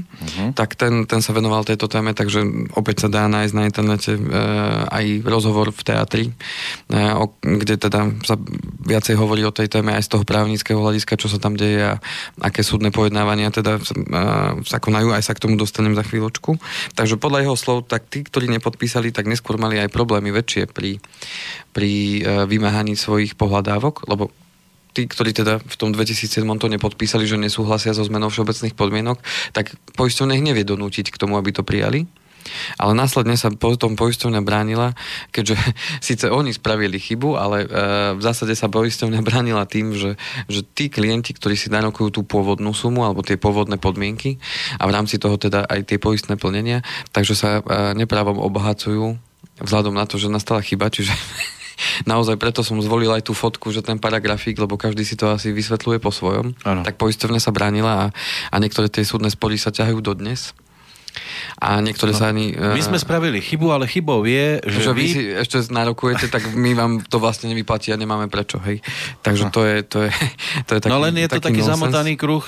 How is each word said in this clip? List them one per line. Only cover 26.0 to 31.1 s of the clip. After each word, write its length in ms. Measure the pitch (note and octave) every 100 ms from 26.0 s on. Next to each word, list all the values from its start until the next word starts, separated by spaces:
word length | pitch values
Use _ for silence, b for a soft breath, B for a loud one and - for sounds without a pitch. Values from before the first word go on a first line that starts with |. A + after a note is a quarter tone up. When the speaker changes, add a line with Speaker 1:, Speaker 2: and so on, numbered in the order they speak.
| A2 A2+ G#2+ - A2 G#2+
Speaker 2:
to 80 | A#2
nepodpísali, 560 | G#2 A2 - A2 A2+ A2
že 160 | G#2+
nesúhlasia 560 | G#2 G#2 G#2+ G#2+ A2 G#2+
so 80 | G#2
zmenou 240 | G#2+ G#2+
všeobecných 480 | G#2+ G#2+ A2 A2 -
podmienok, 400 | G2+ G#2+ A2+ B2 B B B
tak 240 | - G#2 - - -
poisťovňa 400 | B2+ - C3+ C3+
ich 80 | D3+
nevie 160 | A#2
donútiť 480 | G2+ G2+ G2+ G2+
k 80 | G2